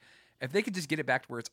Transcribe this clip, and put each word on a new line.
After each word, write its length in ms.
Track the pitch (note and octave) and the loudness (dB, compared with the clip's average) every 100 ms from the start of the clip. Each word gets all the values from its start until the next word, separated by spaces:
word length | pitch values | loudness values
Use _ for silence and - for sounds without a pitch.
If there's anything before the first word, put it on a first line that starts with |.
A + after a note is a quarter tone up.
| - - _ - | -20 -20 _ -8
if 100 | C3 | -2
they 120 | F#3 | 0
could 100 | G#3+ | 0
just 160 | F#3 C#3+ | -2 -2
get 80 | D#3 | 0
it 80 | C3+ | 2
back 220 | C3 - | 2 0
to 20 | |
where 80 | A#2+ | -8
it's 120 | A#2 | -8